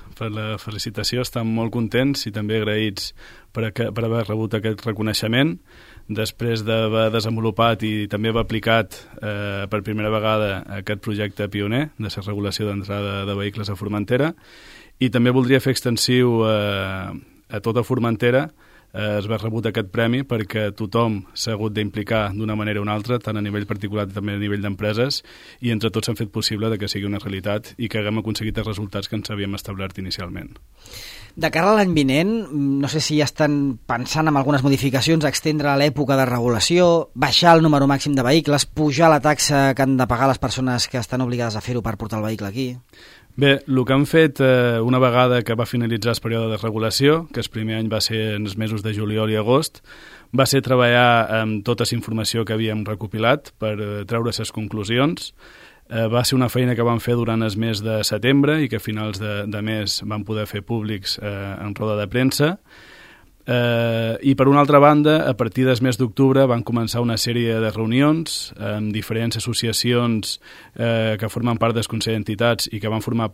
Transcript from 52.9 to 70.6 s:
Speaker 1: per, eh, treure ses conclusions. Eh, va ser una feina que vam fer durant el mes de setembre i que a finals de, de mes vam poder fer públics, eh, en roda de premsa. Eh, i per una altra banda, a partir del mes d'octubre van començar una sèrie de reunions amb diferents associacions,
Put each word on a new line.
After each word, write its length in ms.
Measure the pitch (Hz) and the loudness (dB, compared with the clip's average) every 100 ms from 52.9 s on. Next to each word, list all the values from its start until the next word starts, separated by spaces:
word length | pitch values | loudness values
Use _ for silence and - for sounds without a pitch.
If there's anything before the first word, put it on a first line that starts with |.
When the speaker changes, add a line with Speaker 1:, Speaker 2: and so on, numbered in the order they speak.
| 107 110 110 113 143 - - | -6 -6 0 2 2 -2 -8
Speaker 1:
per, 160 | 110 | -6
eh, 300 | 104 104 104 98 | -4 -6 -8 -4
treure 260 | 117 117 | -2 -2
ses 200 | 110 110 | -4 -6
conclusions. 800 | - 107 107 101 120 143 175 - - - - - - - | -6 -6 -6 -2 2 2 0 -8 -16 -20 -20 -20 -20 -8
Eh, 160 | 113 113 | -2 0
va 160 | 120 | 2
ser 120 | 117 131 | 2 2
una 120 | 123 | 2
feina 280 | 127 123 117 | 2 0 2
que 100 | 117 | 2
vam 140 | 117 | 0
fer 160 | - 120 | 0 0
durant 240 | 117 113 | 0 0
el 160 | 110 101 | -2 -2
mes 240 | 113 104 | -2 -2
de 220 | 110 110 | -2 -2
setembre 580 | 104 107 120 139 139 156 | -2 0 2 4 4 2
i 60 | 139 | 0
que 80 | 113 | -4
a 40 | |
finals 380 | - 107 107 98 | -6 -6 -6 -6
de, 280 | 107 101 101 | -6 -6 -6
de 120 | 104 | -6
mes 400 | 107 110 101 - 107 | -4 -4 -4 -6 -6
vam 160 | 104 | -8
poder 240 | 101 110 104 | -4 -4 -4
fer 160 | 104 | -6
públics, 560 | 95 117 107 104 98 - | -6 -4 -4 -6 -6 -6
eh, 380 | 104 101 98 98 | -6 -6 -8 -8
en 160 | 104 | -8
roda 240 | 101 110 104 | -4 -2 -2
de 80 | 101 | -2
premsa. 540 | 123 131 - 147 190 _ - - - - - _ _ - | 0 0 2 0 -2 _ -20 -20 -20 -20 -20 _ _ -4
Eh, 720 | 123 120 117 117 113 113 113 | 0 2 0 0 0 -2 -2
i 80 | 139 | 0
per 140 | 135 135 | 4 6
una 140 | 143 | 6
altra 160 | 143 147 | 8 8
banda, 480 | 143 151 151 156 - | 8 8 6 4 2
a 60 | 120 | 0
partir 300 | 113 - 131 | -2 2 2
del 140 | 120 | 4
mes 140 | 131 120 | 2 0
d'octubre 460 | 127 - 135 131 135 | 0 2 4 6 4
van 140 | 120 | 2
començar 380 | 113 117 113 117 | 0 -2 0 0
una 140 | 120 113 | 0 0
sèrie 380 | - 120 117 113 | 0 0 2 2
de 120 | 110 | 0
reunions 800 | 107 110 123 143 160 156 - - - | 0 0 4 4 2 -2 -8 -10 -8
amb 380 | 107 104 107 | -6 -4 -2
diferents 420 | 107 - 110 117 113 | -4 -4 -2 -2 -2
associacions, 1000 | 117 113 117 107 120 120 120 110 - - - - | -4 -2 -2 0 2 2 2 0 -2 -8 -12 -20